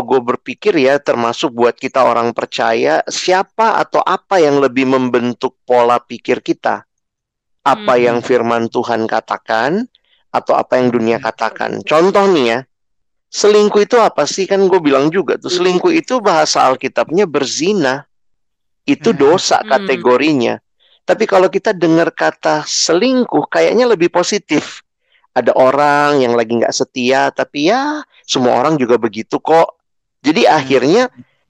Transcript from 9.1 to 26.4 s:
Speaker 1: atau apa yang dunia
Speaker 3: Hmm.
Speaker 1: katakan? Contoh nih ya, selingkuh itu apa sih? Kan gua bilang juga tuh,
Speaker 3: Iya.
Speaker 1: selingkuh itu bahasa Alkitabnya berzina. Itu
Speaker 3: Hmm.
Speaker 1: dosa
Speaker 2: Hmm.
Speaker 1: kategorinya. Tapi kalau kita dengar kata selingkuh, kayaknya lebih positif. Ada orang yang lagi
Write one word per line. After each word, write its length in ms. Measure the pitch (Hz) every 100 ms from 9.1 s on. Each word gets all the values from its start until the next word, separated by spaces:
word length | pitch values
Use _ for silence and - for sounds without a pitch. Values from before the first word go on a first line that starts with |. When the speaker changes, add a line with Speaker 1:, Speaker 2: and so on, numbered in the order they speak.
| 113 - 101 - 113 127 190 247 _ _ _ _
Speaker 1:
atau 240 | 123 - -
apa 240 | - 127
yang 160 | 123 117
dunia 240 | 113 113
Speaker 3:
Hmm. 0 |
Speaker 1:
katakan? 640 | 113 - 110 - 113 107
Contoh 400 | 101 151 185 202 196
nih 240 | 170 120 117
ya, 80 | 135 _ _ _ _ _ _
selingkuh 540 | - 208 208 208 202 202
itu 140 | 240
apa 240 | 196 - 143
sih? 220 | - 185
Kan 160 | 196 196
gua 140 | 185
bilang 320 | 151 135 147
juga 240 | 180 127 -
tuh, 160 | -
Speaker 3:
Iya. 60 | 180
Speaker 1:
selingkuh 300 | 180 180 180
itu 320 | 160 - 254
bahasa 400 | 202 165 151 147 135
Alkitabnya 640 | 131 127 - 113 165 196
berzina. 800 | 143 127 117 170 208 135 135 - _ _ _ _ _ _ _ -
Itu 240 | 139 226
Speaker 3:
Hmm. 0 |
Speaker 1:
dosa 480 | 175 139 185 - 165
Speaker 2:
Hmm. 60 | -
Speaker 1:
kategorinya. 880 | 131 147 131 120 123 151 143 113 113 _ _ _ _ -
Tapi 240 | 180 214
kalau 220 | 190 185
kita 180 | 196 - 185
dengar 340 | 170 165 165 -
kata 480 | 156 - 160 151 151
selingkuh, 800 | - - 170 247 254 240 147 -
kayaknya 400 | 170 165 196 240
lebih 240 | 196 170
positif. 720 | 175 175 208 - 147 - - - _ _ _ _
Ada 220 | 127 117
orang 720 | - 131 139 147 147 147 147 123
yang 80 |
lagi 240 | 117